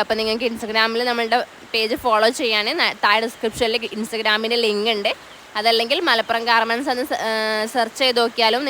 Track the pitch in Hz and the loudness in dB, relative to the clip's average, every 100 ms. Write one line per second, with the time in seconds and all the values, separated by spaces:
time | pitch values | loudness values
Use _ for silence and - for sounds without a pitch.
0 | 208 220 220 220 240 226 220 220 226 226 | 0 0 -2 -2 -2 -4 -2 0 0 0
1 | 247 233 226 240 - - - 226 220 311 | -2 -2 0 0 -2 -10 -6 -2 -2 -2
2 | 247 214 220 262 254 214 208 320 226 196 | 2 4 4 2 0 0 0 0 0 2
3 | 220 214 226 - 226 - 233 233 226 214 | 2 2 0 -4 -6 0 0 0 -4 -6
4 | 226 226 220 214 220 240 226 208 220 214 | -6 -2 0 0 0 0 0 0 0 -2
5 | 208 - - - - 214 220 226 233 302 | -2 -4 -10 -20 -10 -2 2 2 0 0
6 | 330 233 220 233 233 226 226 233 277 247 | 2 2 0 -2 2 2 2 0 -2 -4
7 | 254 269 220 220 220 214 220 262 226 - | -4 -4 -2 -2 -2 -2 -2 -2 -2 0
8 | 262 240 233 233 226 233 | 0 2 0 2 2 2